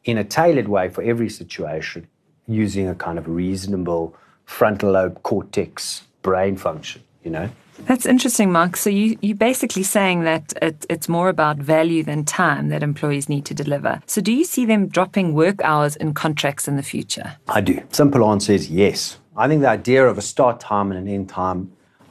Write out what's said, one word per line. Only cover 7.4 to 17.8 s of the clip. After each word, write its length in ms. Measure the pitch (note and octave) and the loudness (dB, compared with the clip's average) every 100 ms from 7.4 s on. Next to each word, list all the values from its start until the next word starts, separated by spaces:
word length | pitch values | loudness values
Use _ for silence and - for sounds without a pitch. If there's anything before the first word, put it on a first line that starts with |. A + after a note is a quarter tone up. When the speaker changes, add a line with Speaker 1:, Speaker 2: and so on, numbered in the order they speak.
| G2 - _ - - | -8 -10 _ -10 -2
Speaker 2:
That's 180 | B3+ | 0
interesting, 480 | - B3+ B3+ A#3 G3+ | 2 2 2 2 2
Mark. 240 | E3+ F3 F3+ | 4 2 0
So 140 | G#3+ | 0
you, 260 | G3+ A3 A3+ | 2 2 0
you're 120 | G3+ | -2
basically 480 | G3+ A3+ C4 A#3 - | 0 0 0 -2 -2
saying 420 | F#3+ G#3+ F#3+ F3+ | 0 2 2 2
that 280 | E3 D#3+ D3+ - | 0 0 -4 -4
it, 240 | E3 D#3 - | -4 -4 -6
it's 180 | E3 - | -6 -2
more 220 | E3+ F3+ | 0 2
about 260 | E3 D#3 D3 | 2 0 0
value 460 | C#3 D#3 E3 E3 | 2 2 4 0
than 220 | D3+ D3+ | -2 -4
time 440 | D3+ - F3 C#3+ D3 | -4 0 2 2 -2
that 140 | D3+ | -2
employees 480 | D3 D3 D3+ C#3+ C#3+ | -2 -2 -2 -2 -2
need 160 | C#3+ C#3+ | -4 -4
to 80 | |
deliver. 480 | D3 C#3+ C#3+ - - - | -6 -4 -2 -2 -4 -4
So 140 | - | -2
do 100 | F#3 | 0
you 140 | B3 | 2
see 220 | F4+ - A#3 | 0 0 2
them 200 | G#3+ F#3+ | 2 2
dropping 460 | - F#3 - F3+ | 0 0 0 0
work 320 | D3+ E3 G3 | 2 2 4
hours 320 | D#3 D3+ D3 D3 | 2 4 2 0
in 160 | D#3 | -4
contracts 560 | D3+ D#3+ D3 C#3+ C#3 - | -2 -2 0 -2 -2 -4
in 80 | C#3 | -4
the 60 | |
future? 520 | - - B2 - - - - | -4 -8 -6 -8 -10 -12 -4
Speaker 1:
I 140 | A2 | 0
do. 200 | G2+ - | 2 0